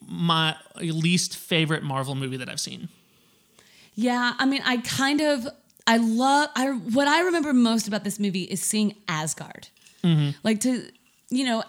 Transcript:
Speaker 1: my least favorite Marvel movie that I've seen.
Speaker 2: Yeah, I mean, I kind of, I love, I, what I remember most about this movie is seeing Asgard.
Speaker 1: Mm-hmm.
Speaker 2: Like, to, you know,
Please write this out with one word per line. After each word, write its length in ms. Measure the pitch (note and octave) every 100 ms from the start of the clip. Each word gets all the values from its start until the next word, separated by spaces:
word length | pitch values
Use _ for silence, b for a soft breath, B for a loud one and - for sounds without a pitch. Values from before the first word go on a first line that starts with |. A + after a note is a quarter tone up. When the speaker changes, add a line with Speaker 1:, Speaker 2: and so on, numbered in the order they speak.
| -
Speaker 1:
my 480 | E3+ E3+ D#3+ D#3+ - - -
least 560 | E3+ D#3+ E3 F3+ - -
favorite 460 | - E3 D#3 D#3
Marvel 320 | C#3+ C3+ C3+ C3+
movie 220 | C3 B2+
that 120 | B2
I've 100 | D3
seen. 300 | - B2+ F3 _ b b b b b b b b b -
Speaker 2:
Yeah, 380 | B3 B3 B3 A#3+
I 80 | C4+
mean, 160 | C#4 -
I 120 | B3
kind 440 | A#3+ - C4+ D4
of, 260 | D4+ C#4+ A#3+ - _ _ -
I 120 | A#3
love, 520 | A3+ A3+ C4 C#4+ D4 A#3+
I, 160 | C4+
what 360 | B3+ F#3 A#3+ C#4+
I 140 | D#4+
remember 320 | F4+ E4+ D4
most 340 | B3+ A#3 A3+ G#3+
about 160 | G#3
this 160 | G3+ G3+
movie 240 | G3+ F3+
is 180 | F3 F#3+
seeing 340 | - G#3+ G#3 - -
Asgard. 600 | D#3 D#3 - D3+ - - _ b b
Speaker 1:
Mm-hmm. 280 | F3 D#3 C#3+ C#3
Speaker 2:
Like, 180 | G#3+ G#3+
to, 280 | B3+ B3 - - _ _ -
you 160 | B3+ C4
know, 180 | A3+